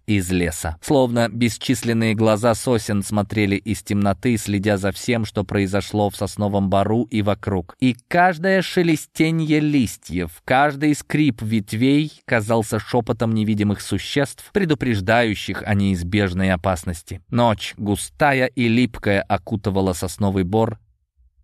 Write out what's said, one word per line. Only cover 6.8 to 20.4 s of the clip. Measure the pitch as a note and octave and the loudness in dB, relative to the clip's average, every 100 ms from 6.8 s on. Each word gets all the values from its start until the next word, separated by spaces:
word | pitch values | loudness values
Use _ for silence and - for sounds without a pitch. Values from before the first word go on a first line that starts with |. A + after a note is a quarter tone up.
| G2 A2 | 2 0
и | A#2+ G#2+ | 0 0
вокруг. | G#2 G2 - F#2+ - - | 0 -2 -2 -4 -4 -2
И | C3 A#2+ - | 0 -2 -2
каждое | F3 F3+ D#3+ F#3 F#3+ | 2 2 2 0 0
шелестенье | E3+ - E3+ D#3 - - D#3+ E3 D#3 D3+ | 0 0 2 0 -2 0 0 2 2 2
листьев, | D3+ D3 A2 - - F2 E2+ - - | 2 2 0 -4 -8 -6 -6 -8 0
каждый | B2+ D3 C#3 D3+ C#3+ | 2 2 2 0 0
скрип | - D3 D3+ A2+ | -2 0 2 0
ветвей | A2 A2 G#2 A2 C3 C#3+ D3+ - - | 0 -2 -2 0 2 2 0 -6 -2
казался | A#2+ G#2+ A#2 G#2+ A2 | -2 2 0 0 -4
шепотом | - B2+ A2+ A#2 A#2 | -2 -4 -2 -2 -2
невидимых | A2 G#2+ G#2 G#2 G2 | 0 0 0 0 -2
существ, | - G2 - C#3+ C#3 - - | -4 -6 -4 -2 -2 -6 -4
предупреждающих | - F#3 D3+ C3 G#2+ F#2 A2+ A#2 F#2+ - F2+ - | -2 0 0 0 -2 2 2 2 -2 -6 -6 -2
о | |
неизбежной | G2+ G2 F#2 F2 G#2 G2+ F2+ F#2+ | 0 2 0 0 0 0 0 0
опасности. | F2+ G2 F2+ - E2 - F#2+ - | 0 0 -2 -4 -10 -10 -16 -6
Ночь, | A#2+ A#2+ G#2 - - | 2 2 2 -4 -8
густая | G#2 G2+ - - D3+ C3+ B2+ | -4 -4 -4 -2 0 2 0
и | - A#2 | 0 2
липкая, | A#2 B2 - - G2 | 2 2 -2 -2 0
окутывала | - G2 - G#2+ G#2 F#2+ F#2+ | 0 -2 -2 -4 -2 0 0
сосновый | F2 F#2 - G2+ G2 | -2 -6 -2 -2 0